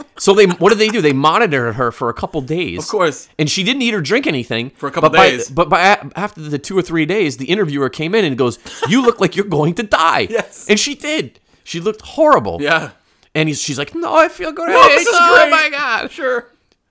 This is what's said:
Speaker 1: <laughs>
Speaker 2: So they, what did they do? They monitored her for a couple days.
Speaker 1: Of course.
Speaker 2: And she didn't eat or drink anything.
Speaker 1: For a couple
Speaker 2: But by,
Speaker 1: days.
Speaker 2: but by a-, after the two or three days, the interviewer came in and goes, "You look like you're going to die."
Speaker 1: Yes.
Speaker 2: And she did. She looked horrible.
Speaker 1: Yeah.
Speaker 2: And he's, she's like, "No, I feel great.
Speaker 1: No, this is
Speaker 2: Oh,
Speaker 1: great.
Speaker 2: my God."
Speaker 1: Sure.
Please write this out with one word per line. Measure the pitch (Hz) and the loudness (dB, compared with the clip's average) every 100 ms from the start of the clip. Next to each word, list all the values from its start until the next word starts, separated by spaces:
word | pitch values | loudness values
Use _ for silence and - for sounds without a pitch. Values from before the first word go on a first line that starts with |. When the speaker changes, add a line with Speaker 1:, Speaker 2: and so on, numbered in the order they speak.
Speaker 1:
<laughs> | - - | -18 -2
Speaker 2:
So | - | 2
they, | 202 196 | 4 4
what | 175 175 | 4 2
did | 214 | 4
they | 220 | 2
do? | 220 | 2
They | 151 | 2
monitored | 135 147 185 220 139 117 | 2 2 2 2 0 -2
her | 110 123 | -2 -4
for | - 120 | -2 -6
a | |
couple | - 190 156 | -6 -8 -8
days. | 131 165 143 87 | -6 -6 -6 -8
Speaker 1:
Of | 156 | -6
course. | 208 170 - - - | 0 0 -2 -10 -4
Speaker 2:
And | 151 | -2
she | 190 | -2
didn't | 190 269 | -2 0
eat | 233 | -2
or | 208 | -2
drink | 135 233 277 | -2 -2 -2
anything. | 139 113 113 123 | -4 -4 -6 -6
Speaker 1:
For | - 143 | -10 -8
a | |
couple | 165 156 | 0 2
Speaker 2:
But | 156 | 4
by, | 151 | 4
Speaker 1:
days. | 127 117 | 2 -4
Speaker 2:
but | 135 165 | -2 0
by | 170 | 2
a-, | 185 208 147 - | 2 0 -2 -10
after | 202 - | -10 -10
the | 151 147 | -8 -8
two | - 190 | -4 -4
or | |
three | 175 165 | -2 -2
days, | 151 208 160 120 | -2 -2 -2 -4
the | 135 | -4
interviewer | 196 165 143 131 | -2 -2 -2 -4
came | - 156 | -4 -2
in | 220 | 0
and | 175 123 | 0 0
goes, | 123 - - - - | -2 -2 -12 -8 0
"You | 240 | 2
look | 240 - | 2 2
like | 190 180 | 0 0
you're | |
going | 202 151 151 | -2 0 0
to | 175 | -2
die." | 214 285 160 - - | -2 2 2 0 -2
Speaker 1:
Yes. | 220 - - - | -4 -6 -8 0
Speaker 2:
And | 214 | 0
she | 294 | 0
did. | 277 294 302 127 - _ _ | -6 -6 -6 -6 -14 _ _
She | - 165 | -14 -8
looked | 180 214 | -6 -8
horrible. | - - 311 226 101 85 | -8 -2 4 4 2 -4
Speaker 1:
Yeah. | 143 160 151 - _ _ _ | 0 0 -2 -12 _ _ _
Speaker 2:
And | 156 156 | -4 -2
he's, | 143 | -4
she's | - 139 | -6 -6
like, | 143 | -8
"No, | 330 339 311 | -6 0 2
I | 320 | 2
feel | 320 330 | -2 -10
great. | 311 339 | -6 0
Speaker 1:
No, | 480 523 | 6 6
this | - 392 | 6 4
is | 359 | 4
Speaker 2:
Oh, | 339 349 | 6 6
Speaker 1:
great. | - | 6
Speaker 2:
my | 311 302 | 4 2
God." | 285 285 220 - | -2 -4 -4 -6
Speaker 1:
Sure. | - 262 247 - _ _ _ _ | -6 -4 -4 -8 _ _ _ _